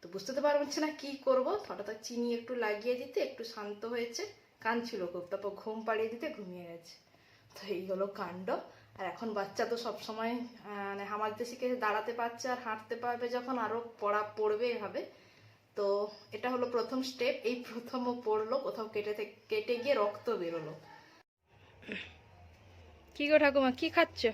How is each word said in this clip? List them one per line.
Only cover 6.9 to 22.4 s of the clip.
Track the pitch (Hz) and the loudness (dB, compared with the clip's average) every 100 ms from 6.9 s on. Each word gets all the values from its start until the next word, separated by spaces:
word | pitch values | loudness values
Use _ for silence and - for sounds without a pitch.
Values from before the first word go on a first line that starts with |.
| - _ _ - - - | -20 _ _ -20 -20 -20
তো | - 196 | -14 -6
এই | 180 190 | -4 -2
হলো | 190 196 202 | 0 0 -2
কাণ্ড। | 185 180 190 277 - - - - | -6 -6 -2 -2 -4 -18 -20 -6
আর | 190 | -6
এখন | - 226 208 | -2 -2 0
বাচ্চা | 196 - 233 | -2 0 0
তো | 233 240 | 0 -2
সবসময়, | - - 220 226 | -6 -6 -2 -2
আহ, | 247 240 - 196 208 196 | -2 -4 -10 -10 -6 -4
মানে | 196 202 | -4 -4
হামাগুড়িতে | 214 214 214 240 | -2 -2 -2 -6
শিখে | 247 247 247 | -2 0 2
দাঁড়াতে | 214 208 214 233 | 2 2 0 -2
পারছে | 233 233 262 | -2 -2 -4
আর | 247 | -2
হাঁটতে | 240 220 - 226 | -2 -6 -6 -4
পারবে | 240 240 240 247 | -2 -2 -2 -2
যখন, | 247 254 214 | -2 -2 0
আরও | 226 233 - | -2 -4 -2
পড়া | 202 208 208 - | 2 2 0 0
পড়বে | 214 214 240 226 | 2 4 2 0
এভাবে। | 202 262 392 - - - - - _ - | -2 -6 -8 -12 -20 -20 -20 -20 _ -2
তো | 202 202 208 - - 214 | 2 2 0 -6 -12 -6
এটা | 247 | -2
হলো | 254 247 240 | 0 2 2
প্রথম | 233 262 262 | 0 0 -2
স্টেপ, | - 247 - 220 | 0 0 2 0
এই | 247 247 | -2 -4
প্রথম | 226 233 254 247 | -8 -6 -2 -2
ও | 240 220 | -2 2
পড়লো, | 214 220 247 180 | 2 2 0 0
কোথাও | 202 214 | -4 -4
কেটে | 214 208 208 | -2 -2 -4
থে-, | 214 - - | -4 -8 -4
কেটে | 220 214 240 | -2 2 0
গিয়ে | 240 | 4
রক্ত | 269 302 - - 208 | 4 4 0 -2 -2
বেরোলো। | 170 165 156 156 - - - - _ _ _ - - - - - - - - - | 0 -2 -6 -10 -14 -20 -20 -20 _ _ _ -20 -20 -20 -10 -10 -10 -16 -20 -20